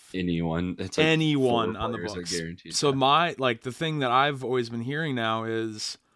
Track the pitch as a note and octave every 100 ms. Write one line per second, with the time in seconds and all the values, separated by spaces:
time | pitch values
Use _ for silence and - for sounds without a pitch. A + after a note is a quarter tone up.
0 | - F#2 F2+ E2+ E2+ E2 F2+ F2+ F#2+ -
1 | D#3+ D#3+ D#3 C#3+ C3 A#2 A2 G#2 A2+ -
2 | F2 F2+ E2+ F2 E2 F2 E2+ E2 D3 C3+
3 | C3+ D3 E3+ B2+ B2+ A2+ B2+ A#2+ D#3+ D#3
4 | C3 B2 C#3+ C#3 B2+ B2+ A#2 A#2 A#2 D3
5 | D#3+ B2+ A2+ A2+ A2+ A2+ A2+ G#2+ - -
6 | _